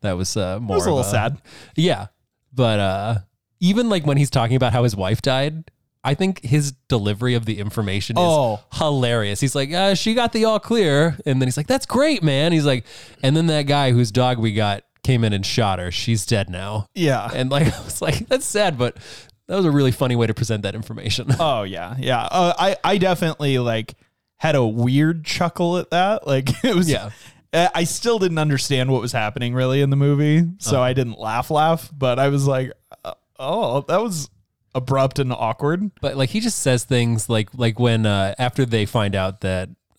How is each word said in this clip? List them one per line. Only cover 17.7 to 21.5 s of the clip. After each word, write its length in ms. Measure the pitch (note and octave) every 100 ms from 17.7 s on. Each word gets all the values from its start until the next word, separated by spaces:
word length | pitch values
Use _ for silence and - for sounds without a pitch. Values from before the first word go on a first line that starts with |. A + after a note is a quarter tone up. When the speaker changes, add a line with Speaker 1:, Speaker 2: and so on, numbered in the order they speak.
| -
Speaker 1:
I 60 |
was 160 | - -
like, 260 | D#3+ - A3+
"That's 180 | C4 -
sad," 320 | G#3 G3 B2+
but 180 | B2 - - - - _ -
that 100 | F#3+
was 100 | F3
a 40 |
really 220 | C#3+ C3
funny 240 | - C3 A#2+
way 100 | A2
to 60 |
present 300 | G#2+ A#2 G#2+
that 120 | G2
information. 540 | G#2+ A2 G#2+ A2+ A2 A#2
<laughs> 40 | B2+
Speaker 2:
Oh, 260 | D#3+